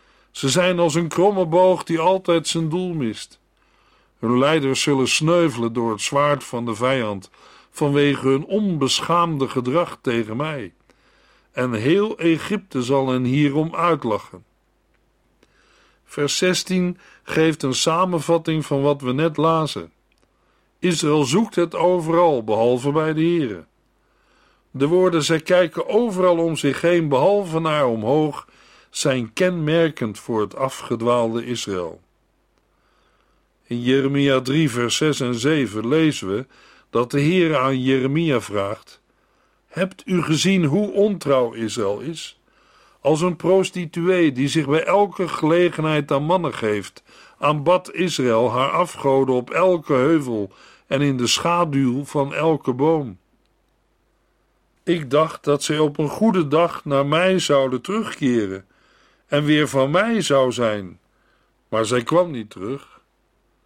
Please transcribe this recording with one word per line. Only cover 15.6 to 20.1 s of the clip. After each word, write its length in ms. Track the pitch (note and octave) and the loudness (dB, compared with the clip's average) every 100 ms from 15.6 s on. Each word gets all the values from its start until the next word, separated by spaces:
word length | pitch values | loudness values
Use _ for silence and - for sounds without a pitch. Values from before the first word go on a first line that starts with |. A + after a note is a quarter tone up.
| _ _ _ _ _ | _ _ _ _ _
Vers 320 | - C#3+ - | -4 -4 0
zestien 600 | F#3 F3+ - F#3 F3+ F3 - _ | 0 0 -2 -2 -2 -4 -14 _
geeft 400 | - D#3+ D#3+ D3+ | -4 0 2 0
een 120 | C3+ B2 | -2 -2
samenvatting 920 | - E3 F#3 E3+ D#3 E3 D#3+ D#3 - | 0 0 0 0 0 0 0 -4 -2
van 160 | C#3 | 0
wat 200 | C#3+ C#3 | 0 0
we 120 | B2+ | -2
net 240 | C3 E3 D3 | 0 0 0
lazen. 540 | D#3+ D#3+ D3+ G2 E2 _ _ | 0 0 -2 -6 -14 _ _